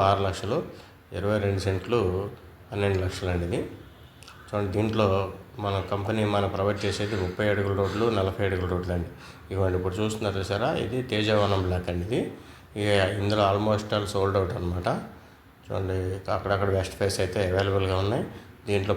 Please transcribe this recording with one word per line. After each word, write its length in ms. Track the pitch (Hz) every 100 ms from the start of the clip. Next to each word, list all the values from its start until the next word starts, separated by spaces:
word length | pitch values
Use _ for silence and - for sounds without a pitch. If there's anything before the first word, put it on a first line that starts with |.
| 98
ఆరు 140 | 98 98
లక్షలు, 300 | 90 98 143 - - - - -
ఇరవై 260 | 92 101 107 98
రెండు 160 | 98 98
సెంట్లు 320 | 95 87 117 95 92 101 - - - -
పన్నెండు 300 | 101 101 95 92
లక్షలు 240 | - 92
అండి 140 | 90 87
ఇది. 100 | 123 - - - - - - - - -
చూడండి, 240 | 104 101 104
దీంట్లో 300 | 107 110 104 95 95 92 - -
మన 120 | 104 98 90
కంపెనీ 320 | 101 98 110 104
మన 140 | 104 98
ప్రొవైడ్ 300 | 95 98 101
చేసేది 320 | 101 98 104 107
ముప్పై 220 | 90 90 107
అడుగుల 220 | 101 98 98
రోడ్లు, 260 | 95 101 117 107
నలభై 240 | 95 92 98
అడుగుల 200 | 92 90
రోడ్లు 200 | 90 90 87
అండి. 120 | 85 - - - -
ఇవ్వండి, 240 | 95 95 90
ఇప్పుడు 160 | 92 95
చూస్తున్నారు 360 | 107 107 107 98
చూసారా, 300 | 92 101 127 165
ఇది 140 | 107 127 127
తేజవనం 500 | 104 104 107 101 98 90
బ్లాక్ 220 | 92 90
అండి. 140 | 87 92
ఇది 120 | 139 254 - - - - 107
ఈ, 40 | 104 104 95 104
ఇందులో 220 | 101 107 101
almost 380 | 101 107 107 107 107
all 80 | 101
sold 200 | 101 98 98
out 100 | 92 92
అనమాట. 300 | 87 90 92 175 - - - - - -
చూడండి, 320 | - 101 95 95 92 98 - 98
అక్కడక్కడ 320 | 98 98 101 95
వెస్ట్ 180 | 90 -
ఫేస్ 180 | 101 -
అయితే 160 | 92 110 92
అవైలబుల్గా 460 | 92 98 98 95 92
ఉన్నాయి. 220 | 98 127 202 - - - -
దీంట్లో 260 | 101 98